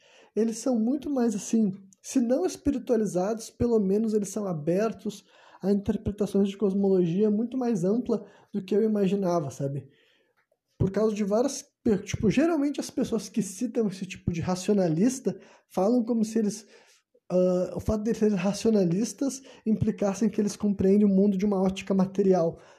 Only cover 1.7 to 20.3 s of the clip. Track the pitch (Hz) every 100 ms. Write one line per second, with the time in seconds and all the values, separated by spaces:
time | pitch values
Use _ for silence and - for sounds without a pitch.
1.7 | 190 - _ - 262 233 269 359 - 285
2.7 | 262 - 220 202 170 190 220 - - 240
3.7 | 226 190 208 226 214 190 220 202 160 151
4.7 | 180 220 - 208 - - _ - - 185
5.7 | 202 196 214 214 202 196 196 196 196 202
6.7 | 196 196 190 175 180 214 208 240 262 240
7.7 | 208 180 233 247 220 - - _ 202 185
8.7 | 202 220 208 190 202 180 175 139 - 139
9.7 | 139 - _ _ _ _ _ _ _ _
10.7 | _ 190 202 220 208 196 214 269 - -
11.7 | _ 233 196 - - 214 202 330 320 285
12.7 | 277 - - - 226 - 233 196 - 247
13.7 | 240 214 - 190 - - 170 175 180 -
14.7 | 208 175 156 240 254 190 - - - _
15.7 | - 202 247 233 233 214 226 208 - -
16.7 | - _ _ _ _ _ 180 180 180 185
17.7 | 196 - 214 214 220 214 196 190 196 226
18.7 | 214 175 180 233 - 269 - - - 220
19.7 | 214 220 196 202 185 220